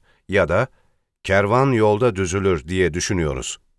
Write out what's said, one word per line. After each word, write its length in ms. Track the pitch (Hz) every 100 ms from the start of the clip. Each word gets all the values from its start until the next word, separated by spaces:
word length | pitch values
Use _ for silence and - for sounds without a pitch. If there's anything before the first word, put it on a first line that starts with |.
| _ _ -
ya 200 | 95 85
da 180 | 90 131 _ _ _ _ _
"Kervan 480 | - 98 101 120 135
yolda 440 | 120 107 104 123 95
düzülür." 520 | 92 95 98 85 76
diye 260 | 92 87
düşünüyoruz. 680 | 82 - 95 78 64 - - _